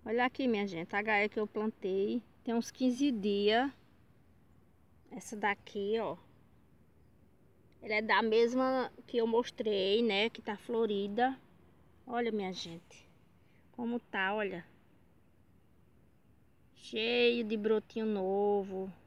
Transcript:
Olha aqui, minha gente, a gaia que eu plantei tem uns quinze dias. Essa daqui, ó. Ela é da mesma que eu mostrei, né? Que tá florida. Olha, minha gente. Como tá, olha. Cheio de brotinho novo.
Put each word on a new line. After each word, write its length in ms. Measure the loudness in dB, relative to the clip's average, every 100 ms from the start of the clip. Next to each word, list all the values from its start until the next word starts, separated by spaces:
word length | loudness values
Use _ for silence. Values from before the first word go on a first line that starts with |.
Olha 200 | -2 0
aqui, 240 | 0 2 0
minha 180 | 0 -2
gente, 300 | -4 -4 -4
a 60 |
gaia 260 | 0 2 2
que 100 | -2
eu 80 | -4
plantei 760 | -2 -4 -4 -4 -2 0 -2 -6 -12
tem 120 | -2
uns 160 | -2 -2
quinze 420 | -2 -2 2 0
dias. 580 | 0 0 2 4 4 2 -4 -20 -20 _ -20 _ -20 _ -20 -20 _ _ -20 -16
Essa 260 | -14 -12 -4
daqui, 640 | -2 -2 -6 -6 -2 0
ó. 160 | -2 -6 -14 -20 -20 -20 _ -20 -20 -20 -20 -20 -20 _ -20 _ -20 -20
Ela 140 | -4 -2
é 60 |
da 200 | 4 4
mesma 680 | 6 4 4 4 2 2 -2 -6 -4
que 120 | 0
eu 80 | 2
mostrei, 760 | 2 0 -4 -2 0 2 2
né? 280 | 2 2 0
Que 100 | -2
tá 160 | -8 -8
florida. 800 | -4 0 0 0 -2 0 0 -2 -14 -20 -20 -20 -20 -20 -8
Olha, 260 | -4 -2
minha 200 | -2 -4
gente. 520 | -6 -10 -12 -16 -20 -20 _ -20 _ _ -20 _
Como 280 | -10 -6 -6
tá, 340 | -6 -2 0
olha. 300 | 0 -2 -4 -12 -20 _ _ _ -20 _ _ _ -20 _ _ _ _ -20 _ _ -20 -20 _ -20
Cheio 720 | -20 -10 -4 0 4 4 2
de 120 | -2 -2
brotinho 480 | 2 0 0 -4 -2
novo. 840 | 0 0 0 2 0 -2 -6 -8 -12